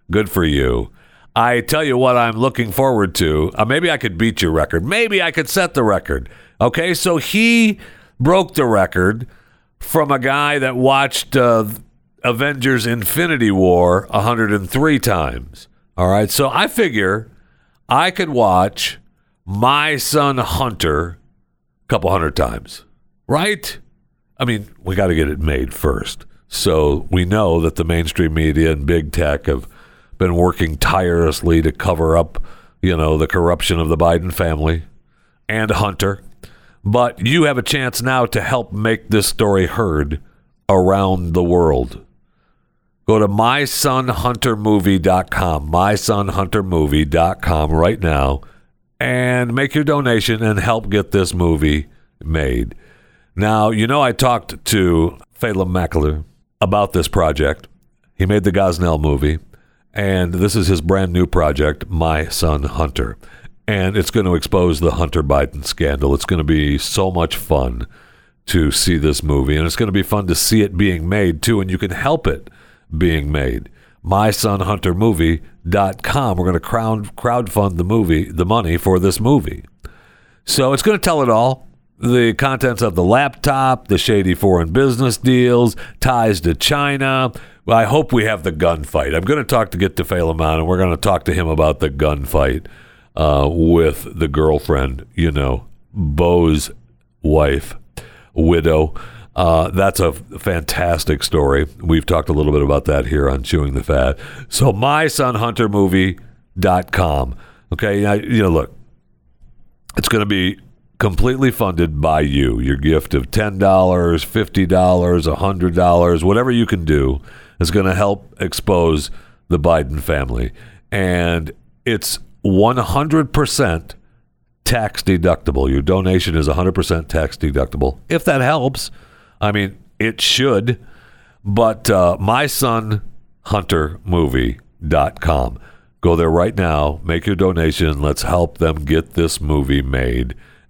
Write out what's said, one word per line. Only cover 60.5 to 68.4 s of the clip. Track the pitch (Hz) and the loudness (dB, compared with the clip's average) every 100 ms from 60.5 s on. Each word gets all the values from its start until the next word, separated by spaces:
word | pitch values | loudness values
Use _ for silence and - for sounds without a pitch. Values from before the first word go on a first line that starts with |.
| 110 | 2
is | 90 | 2
his | 87 | 0
brand | 80 98 92 | 2 0 2
new | 87 87 | 0 2
project, | 90 76 71 76 76 - | 2 2 2 0 -2 -6
My | 82 82 78 78 | -2 0 0 -4
Son | - 82 73 | -2 0 0
Hunter. | 69 - 76 - 57 - - - - - - | -2 -4 -4 -4 -8 -10 -20 -20 -20 -10 -4
And | 104 92 101 | -2 0 0
it's | 85 | 0
gonna | 117 92 85 | 0 0 0
expose | - 98 87 78 | 0 2 2 2
the | 82 | 0
Hunter | 85 82 82 | 0 -2 -2
Biden | 71 69 69 71 - | 2 2 0 -4 -10
scandal. | - 76 69 69 | -4 -2 0 0
It's | 69 - | 0 0
gonna | 85 | -2
be | 76 78 73 71 | 0 0 0 -2
so | - - 95 | -2 -2 -2
much | 90 82 - | -2 -2 -4
fun | - 76 64 60 60 - - _ _ _ | -2 0 0 -6 -10 -14 -20 _ _ _